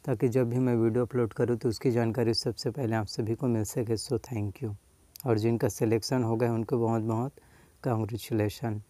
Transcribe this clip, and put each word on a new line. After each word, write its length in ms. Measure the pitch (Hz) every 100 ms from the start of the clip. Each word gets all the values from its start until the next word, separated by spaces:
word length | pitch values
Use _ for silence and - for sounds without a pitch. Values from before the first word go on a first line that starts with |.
| -
ताकि 220 | 117 135
जब 220 | 123 120
भी 100 | 123
मैं 160 | 127 117
वीडियो 300 | 113 117 120
अपलोड 280 | 127 113
करूँ 220 | - 117 120
तो 120 | 127
उसकी 220 | 107 135
जानकारी 420 | 117 117 110 117
सबसे 360 | 110 131 110 123
पहले 260 | 113 117 113
आप 100 | 107
सभी 280 | - 110 113
को 120 | 127
मिल 160 | 113
सके। 340 | 104 139 113 110
So 220 | - 117
thank 420 | - 113 104 -
you। 100 | 117 101 _ _ _ - 131
और 120 | 110
जिनका 300 | 113 117 123
सिलेक्शन 540 | - 120 113 - 131
हो 120 | 117 113
गया 180 | 120
उनको 240 | 113 110 123
बहुत 240 | 113 113
बहुत 300 | 110 113 131 - - - - _
कांग्रेचुलेशन 960 | 135 113 107 113 - 113 104 - 117 104